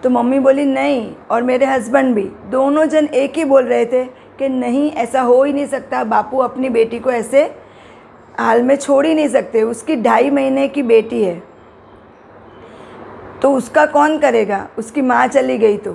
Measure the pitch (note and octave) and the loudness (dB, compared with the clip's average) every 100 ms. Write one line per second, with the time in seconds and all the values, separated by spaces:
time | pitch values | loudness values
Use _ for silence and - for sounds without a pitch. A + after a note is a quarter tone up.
0 | B3+ B3 A#3+ C4+ C4+ C4+ C#4+ C4 C#4 C4+ | 2 0 2 2 2 2 0 -2 -2 -2
1 | G#3+ - - A3+ B3 B3+ C4 C4 G#3+ C4+ | -4 -14 -4 -2 0 0 0 -2 0 0
2 | C4 A3 F#3+ - - B3+ C4+ D4 D#4 D#4 | 2 -2 -4 -10 -6 -2 0 2 2 0
3 | D4+ B3+ C#4 D#4 D4+ C4+ B3 A#3+ A#3 B3+ | 0 -2 -2 -2 2 2 4 0 0 -2
4 | B3+ - - - C#4 C4 B3 B3+ D4+ - | -4 -12 -20 -8 -4 -2 -2 0 -2 -2
5 | A3+ C4 B3 B3 C#4 C#4 C#4+ C4 - B3 | -2 -2 4 4 4 0 -4 -6 -6 -6
6 | A3+ A3 G#3+ C4 B3 B3 C4 A3+ A3+ A#3 | 0 -2 0 -2 -2 -2 -2 0 0 0
7 | B3 A#3+ A3 C4+ D#4+ - - - - - | -2 -2 0 0 0 -4 -20 -20 -20 -20
8 | - - - - A3+ A#3 B3 C#4 C#4+ C#4 | -20 -20 -18 -6 0 2 2 0 2 0
9 | D4+ D#4 D4 A#3+ F3+ A3+ A3 A#3 - D4+ | 2 0 2 0 0 -2 -2 -4 -4 -2
10 | A3 A3+ C4+ C#4 C4+ C4+ C#4 C#4+ B3 A3+ | 2 2 2 0 0 0 -2 -2 2 2
11 | A3 A#3 G3 E3+ - - - - - - | 2 -2 -2 -4 -14 -20 -20 -20 -20 -20
12 | - - - - - - - - - - | -20 -20 -20 -20 -20 -20 -20 -20 -20 -20
13 | - - - - C4+ C4+ - G#3 D4 G3 | -20 -20 -20 -2 0 0 0 2 2 4
14 | D4+ D#4 B3+ A#3 G#3 G3+ - - A3 D4 | 2 2 2 2 0 -4 -6 -12 -8 -4
15 | C4 A#3+ B3+ C#4 C4 B3+ A3 G#3 G#3 | 0 2 2 0 0 2 2 2 -4